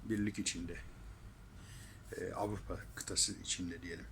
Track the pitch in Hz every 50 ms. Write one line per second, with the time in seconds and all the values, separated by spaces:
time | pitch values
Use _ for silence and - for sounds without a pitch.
0 | - 107 110 104 104 107 101 - 95 - - - 85 82 - - - - - -
1 | - - - - - - - - - - - - - - - - - - - -
2 | - - - - 90 90 - - 104 104 104 98 - - 90 - - - - -
3 | - - 98 90 - - 98 90 90 - - - 90 87 82 85 85 87 85 82
4 | - -